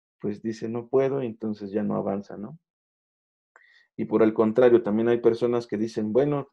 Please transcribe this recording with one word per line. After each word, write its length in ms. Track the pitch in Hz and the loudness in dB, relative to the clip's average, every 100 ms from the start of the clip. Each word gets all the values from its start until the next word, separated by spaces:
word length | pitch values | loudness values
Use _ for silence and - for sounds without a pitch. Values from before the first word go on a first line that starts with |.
| _ _ | _ _
pues 220 | 104 104 | -10 -8
dice, 260 | 110 107 113 | -8 -8 -8
"No 200 | 120 117 | -8 -2
puedo", 340 | 135 135 139 | 0 0 -2
y 60 | 123 | -6
entonces 420 | 107 110 104 101 | -6 -8 -8 -6
ya 120 | 104 | -4
no 120 | 104 101 | -4 -4
avanza, 420 | 101 98 101 - | -4 -6 -8 -14
¿no? 200 | 110 160 _ _ _ _ _ _ _ _ _ _ _ _ _ - | -14 -16 _ _ _ _ _ _ _ _ _ _ _ _ _ -10
Y 100 | 110 | -2
por 180 | 107 | 2
el 100 | 110 | 4
contrario, 480 | 110 110 110 127 120 | 4 2 6 6 6
también 280 | 101 107 117 | 4 0 2
hay 100 | 120 | 2
personas 480 | 117 113 120 120 120 | 2 2 0 -2 -4
que 100 | 104 | -4
dicen, 340 | 110 113 107 | -4 -4 -2
"Bueno, 380 | 113 147 143 135 | 0 0 -2 -6